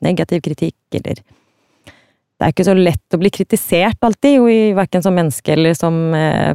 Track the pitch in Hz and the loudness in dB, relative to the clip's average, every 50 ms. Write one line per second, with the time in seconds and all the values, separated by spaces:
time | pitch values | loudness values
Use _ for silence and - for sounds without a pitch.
0 | - 151 185 170 - - - 170 - - 156 - - 165 - _ _ _ - - | -4 -2 -2 -2 -2 -2 -4 -4 -4 -4 -6 -6 -6 -6 -6 _ _ _ -8 -8
1 | - - - - - _ _ _ _ _ _ _ _ _ _ _ _ - - _ | -6 -6 -10 -10 -12 _ _ _ _ _ _ _ _ _ _ _ _ -20 -20 _
2 | _ _ _ _ _ _ _ - - 151 156 - 185 202 196 185 185 170 156 - | _ _ _ _ _ _ _ -4 -2 -2 0 0 0 2 2 4 4 2 0 -2
3 | - _ - 170 175 202 - - 190 - - 214 - - - 170 180 214 214 - | -4 _ -4 0 0 0 0 -2 -4 -2 -4 -4 -2 -2 0 0 0 0 0 -2
4 | - 233 208 - - 285 285 269 240 233 226 226 220 214 202 185 196 - - 180 | -2 -2 -2 0 2 2 4 4 4 4 2 2 2 2 0 0 -2 -2 -2 -2
5 | 165 196 185 180 170 156 135 - - - 151 151 160 160 170 - - 165 165 165 | 0 0 0 0 0 -2 -2 -4 -4 -2 0 2 2 2 0 0 -2 -2 -2 -2
6 | 165 165 160 156 156 156 156 - - 160 | -2 -2 -2 0 0 0 0 0 0 -2